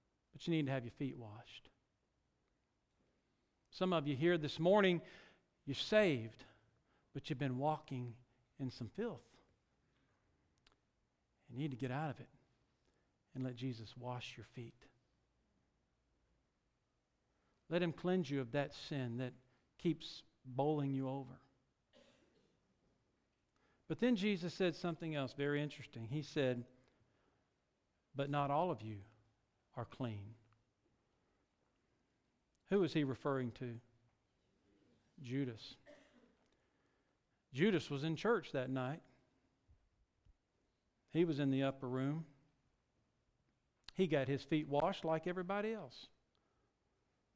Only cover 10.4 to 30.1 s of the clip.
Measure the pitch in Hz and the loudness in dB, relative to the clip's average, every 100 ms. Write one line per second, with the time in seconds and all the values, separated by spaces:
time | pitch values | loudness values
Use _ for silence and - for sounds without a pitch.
10.4 | _ _ _ _ _ _ _ _ _ _ | _ _ _ _ _ _ _ _ _ _
11.4 | - 120 151 123 131 131 156 123 - - | -12 -4 -4 -4 -4 -2 -4 -6 -12 -20
12.4 | _ _ _ _ _ _ _ _ _ 135 | _ _ _ _ _ _ _ _ _ -8
13.4 | 127 117 131 113 107 - 123 123 - - | -6 -4 -6 -6 -10 -10 -8 -6 -8 -12
14.4 | 107 - 117 - - _ _ _ _ _ | -16 -14 -14 -16 -20 _ _ _ _ _
15.4 | _ _ _ _ _ _ _ _ _ _ | _ _ _ _ _ _ _ _ _ _
16.4 | _ _ _ _ _ _ _ _ _ _ | _ _ _ _ _ _ _ _ _ _
17.4 | _ _ - 165 175 - 175 185 139 139 | _ _ -2 0 2 2 2 4 4 0
18.4 | 120 143 143 - - 147 127 117 127 - | 0 0 -2 -4 -6 -2 -2 -2 -4 -6
19.4 | _ _ _ - 175 156 - - - _ | _ _ _ -2 0 0 -4 -14 -18 _
20.4 | 131 127 143 151 139 135 135 135 131 139 | -8 0 2 2 0 0 -2 -4 -8 -16
21.4 | _ _ _ _ _ - - _ _ _ | _ _ _ _ _ -20 -20 _ _ _
22.4 | _ _ _ _ _ _ _ _ _ _ | _ _ _ _ _ _ _ _ _ _
23.4 | _ _ _ _ - 160 240 233 208 196 | _ _ _ _ -6 0 2 4 4 2
24.4 | 170 - 185 - 175 160 160 151 135 - | 0 2 2 2 -2 -2 -2 -2 -2 0
25.4 | 143 147 147 - - 117 110 135 - 151 | 2 2 0 -4 -12 -10 -4 -4 -2 2
26.4 | 131 123 117 - _ _ _ _ _ _ | 2 2 -4 -14 _ _ _ _ _ _
27.4 | _ _ _ _ _ _ _ 127 143 143 | _ _ _ _ _ _ _ -4 0 2
28.4 | 139 143 180 127 110 104 98 - _ _ | 2 2 2 0 -6 -10 -12 -20 _ _
29.4 | _ _ _ - 117 - 127 | _ _ _ -10 -8 -6 -6